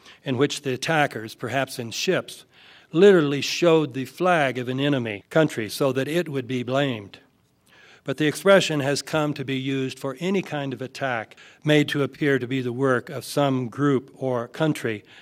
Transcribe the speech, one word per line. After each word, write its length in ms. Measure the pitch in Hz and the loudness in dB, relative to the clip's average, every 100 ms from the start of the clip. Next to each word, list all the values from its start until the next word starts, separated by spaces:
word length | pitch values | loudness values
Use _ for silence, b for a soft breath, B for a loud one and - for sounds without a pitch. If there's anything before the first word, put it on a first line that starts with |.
| b b - | b b -4
in 100 | 123 | 0
which 280 | 143 - | 0 0
the 100 | 135 | -6
attackers, 600 | 127 - 160 139 113 110 | -4 0 2 2 -2 -12
perhaps 460 | - 123 127 131 - | -10 -4 -2 -4 -6
in 120 | 117 | -8
ships, 520 | - - 160 - - - b b b b 160 | -4 0 0 -2 -12 -20 b b b b 6
literally 460 | 202 185 147 139 | 8 8 6 0
showed 520 | 127 - 170 160 147 | -2 2 4 4 2
the 120 | 127 127 | -4 -8
flag 520 | - 180 175 135 123 | -2 2 4 2 -2
of 120 | 123 | -4
an 100 | 127 | -2
enemy 440 | 143 139 117 101 - | 0 0 -2 -8 0
country 400 | 160 151 - 104 | 2 2 0 -6
so 220 | - 143 | -2 0
that 160 | 131 135 | 0 -2
it 220 | 165 165 | -2 -2
would 180 | 139 120 | -4 -4
be 160 | 131 | -4
blamed. 560 | 120 131 143 113 101 - _ _ _ _ b b b b | -2 0 0 -4 -10 -20 _ _ _ _ b b b b
But 140 | - 135 | -8 -2
the 100 | 151 | -2
expression 520 | 143 196 196 - 156 | 2 4 6 4 0
has 220 | 135 139 | 0 -2
come 320 | - 160 151 | -2 -2 -2
to 100 | 143 | -4
be 140 | 139 135 | -6 -6
used 420 | 131 135 131 127 | -4 -4 -4 -6
for 160 | 139 131 | -10 -6
any 220 | 170 196 | -4 -2
kind 320 | - 147 139 | -4 -6 -6
of 80 | 120 | -8
attack 540 | 127 - 139 120 107 - B B | -10 -6 -4 -4 -6 -14 B B
made 260 | 151 151 175 | 2 4 4
to 140 | 147 | 0
appear 360 | 131 - 151 135 | -4 -2 0 0
to 80 | 120 | 0
be 140 | 135 | -4
the 100 | 123 | -4
work 380 | 120 135 123 - | -2 0 0 -2
of 160 | 139 - | -10 -6
some 420 | - 143 131 123 | 0 0 0 -4
group 440 | 104 143 131 - - | -2 0 0 -2 -6
or 320 | 131 123 120 | -4 -4 -4
country 560 | - 160 147 120 104 B B | -2 0 0 -4 -6 B B